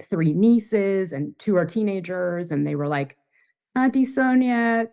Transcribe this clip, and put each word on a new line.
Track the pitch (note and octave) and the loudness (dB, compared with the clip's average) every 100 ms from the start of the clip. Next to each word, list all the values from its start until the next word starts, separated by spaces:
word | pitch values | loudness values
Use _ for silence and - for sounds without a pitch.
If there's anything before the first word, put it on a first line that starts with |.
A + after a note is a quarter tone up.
three | - E3+ D#3+ | -6 0 0
nieces, | E3 A3+ A#3 G#3+ G#3 G3 F#3+ F3+ | 4 4 4 2 -2 0 -2 -4
and | C#3 D3 - | -6 -8 -6
two | G#3+ F3+ | 0 0
are | E3+ | 0
teenagers, | A3+ G#3 G3 F3 F#3 F3+ F3 E3+ | -2 -2 -4 -6 -6 -4 -4 -4
and | C#3+ D3 | -4 -2
they | D3 | -2
were | D3 | -2
like, | C#3+ C#3 - _ _ _ _ _ B3+ | -2 -4 -10 _ _ _ _ _ 0
"Auntie | C4 C4 C4 | 2 2 0
Sonia, | C4+ C4 B3+ B3+ A#3+ A#3 A3+ A3+ | 0 2 4 2 2 2 0 -2